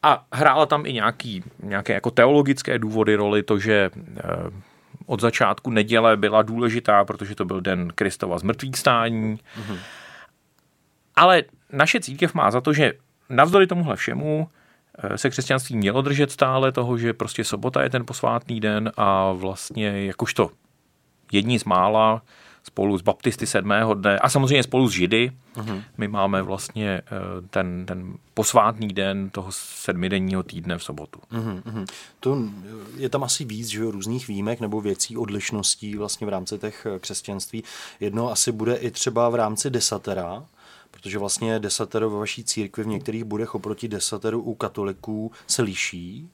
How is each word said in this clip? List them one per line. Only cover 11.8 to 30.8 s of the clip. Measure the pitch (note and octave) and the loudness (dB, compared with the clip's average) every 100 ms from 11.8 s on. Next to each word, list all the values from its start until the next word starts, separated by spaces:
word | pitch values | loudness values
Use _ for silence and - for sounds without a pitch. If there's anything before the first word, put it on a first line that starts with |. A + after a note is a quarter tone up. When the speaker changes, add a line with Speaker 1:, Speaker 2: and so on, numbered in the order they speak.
| D#3 B3 | 2 2
Speaker 1:
církev | - C#3 E3+ | -2 0 0
má | E3 G2 | 4 4
za | A#2 | 4
to, | C3 | 2
že | D3+ C#3 - _ _ _ | 4 4 2 _ _ _
navzdory | B2 D3+ F#3+ F#3+ | 4 6 8 6
tomuhle | F3 D#3+ G2+ | 4 0 -2
všemu, | - A#2+ D3+ D3+ D#3+ _ _ _ _ - | -2 -4 -2 -2 -2 _ _ _ _ -10
eh, | G2 G2+ | -6 -2
se | C#3 | -2
křesťanství | B2+ B2+ C3 C3 A2+ | -2 0 0 0 0
mělo | G2+ A#2+ | 2 2
držet | C#3 C#3+ C#3 | 2 2 0
stále | - C3 C3 C3+ | 4 2 4 2
toho, | B2+ A#2+ A#2+ | 2 0 0
že | A#2 | 0
prostě | A2+ G#2+ - | -2 -6 -4
sobota | A2 G#2 A#2 C3 | -4 -2 -2 0
je | C3+ | 2
ten | B2+ A#2+ | 0 -4
posvátný | B2 A#2+ A#2 - A#2 | -2 0 0 -2 -4
den | G#2+ G#2+ A2 - | 0 0 -2 0
a | G#2 F#2+ F#2+ | 2 4 2
vlastně | F#2 F#2+ F#2+ - - G#2+ G2+ G2 | 0 -4 -6 -10 -4 -4 -2 -4
jakožto | F#2+ A#2 - G2 - _ _ _ _ _ _ _ | -4 -4 2 0 0 _ _ _ _ _ _ _
jedni | G2+ G#2 A#2+ | 0 2 0
z | |
mála | G#2 F2+ F#2 A2 A2 A2+ _ _ - - - | 2 4 4 4 4 2 _ _ -20 -20 -12
spolu | - G2+ G2 | -2 0 2
s | |
baptisty | F2 G2 - A2 A#2 | 0 0 0 -2 0
sedmého | G#2+ F#2+ G#2 A2+ | 0 2 4 4
dne | G#2 G2+ G2 | 2 4 4
a | C3 | 4
samozřejmě | C#3+ C3+ C#3 | 4 4 4
spolu | B2 B2+ C3 | 4 2 2
s | |
židy, | F#2 F2+ A2 B2 C3 _ - | 4 2 4 2 -2 _ -10
Speaker 2:
Mhm. | A2 G2 G#2+ - | -6 -8 -10 -8
Speaker 1:
my | G#2 | -6
máme | G#2 G2 G2 | 0 0 0
vlastně, | F#2+ F#2+ - - G#2 | -2 -6 -8 -6 -4
eh, | F#2 - G#2 F#2 F#2+ F#2 | -4 -6 -10 -10 -10 -6
ten, | - F#2 F2+ F2+ | -2 -2 -4 -8
ten | F#2 F#2 F#2+ _ | -10 -10 -14 _
posvátný | - G#2+ A#2+ G#2+ A2 A2 | -2 2 4 4 2 -2
den | G2 G2 G2 G2 | 0 0 -2 -4
toho | G2+ F#2+ | -6 -10
sedmidenního | - - - - F2+ F#2 G2 F#2 F#2+ | -10 -12 -12 -4 -2 0 0 0 -2
týdne | F2+ F2+ E2+ | -4 -8 -6
v | F2 | -8